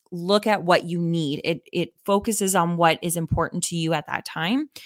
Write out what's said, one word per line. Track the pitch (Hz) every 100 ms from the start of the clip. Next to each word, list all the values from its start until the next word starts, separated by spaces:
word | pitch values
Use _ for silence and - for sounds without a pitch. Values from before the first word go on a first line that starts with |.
| _
look | 180 175 208 220
at | 202
what | 175 175
you | 170 170
need. | 170 165 151 147
It, | - 165 -
it | 175 165 _
focuses | - 202 214 202 196
on | 185 170 170
what | 170 160
is | 175 170
important | 165 - 160 175
to | - 170
you | 160
at | 156 -
that | 135
time. | - - 165 262 302 -